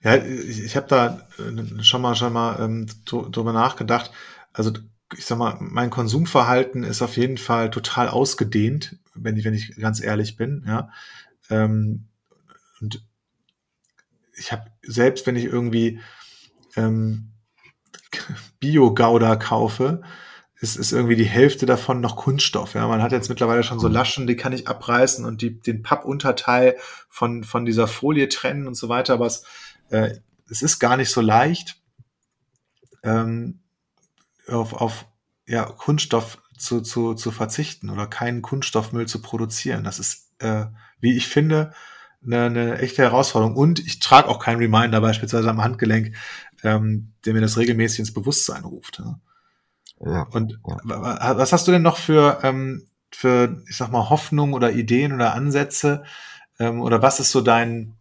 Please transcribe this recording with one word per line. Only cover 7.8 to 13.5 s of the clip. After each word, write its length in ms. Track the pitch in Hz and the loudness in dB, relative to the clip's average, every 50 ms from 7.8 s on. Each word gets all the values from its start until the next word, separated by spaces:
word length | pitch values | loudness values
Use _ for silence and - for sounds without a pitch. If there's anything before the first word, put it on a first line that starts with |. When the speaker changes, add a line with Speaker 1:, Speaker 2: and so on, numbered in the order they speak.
| 110 - - - 120 117 | -6 -6 -2 -2 -2 0
Speaker 1:
ausgedehnt, 880 | - 120 135 135 - - 120 104 110 110 107 113 135 151 - - - - _ _ _ | 2 0 0 0 0 -2 -4 -2 0 0 0 2 0 -2 -6 -8 -16 -20 _ _ _
wenn 220 | - 110 113 110 | -10 -6 -4 -4
ich, 80 | 107 107 | -2 -2
wenn 100 | 110 110 | -2 -2
ich 220 | 107 110 110 - - | -2 -4 -8 -12 -4
ganz 240 | 107 110 110 110 | -4 -2 -2 -2
ehrlich 360 | - 107 107 107 107 104 - _ | -2 -2 -2 -2 -2 -4 -4 _
bin, 260 | 113 127 147 139 127 110 | -6 -6 -6 -8 -6 -4
ja. 220 | 107 117 - - - - - - - - - _ _ _ _ _ | -4 -4 -4 -6 -14 -20 -20 -20 -20 -20 -20 _ _ _ _ _
Ähm, 580 | 110 107 110 110 110 110 107 107 110 110 110 _ _ _ _ _ _ _ _ _ _ _ _ _ _ _ | 0 2 2 2 2 0 0 -2 -4 -6 -10 _ _ _ _ _ _ _ _ _ _ _ _ _ _ _
und 240 | 110 107 107 110 - _ _ _ _ _ _ _ _ _ | -10 -10 -10 -10 -16 _ _ _ _ _ _ _ _ _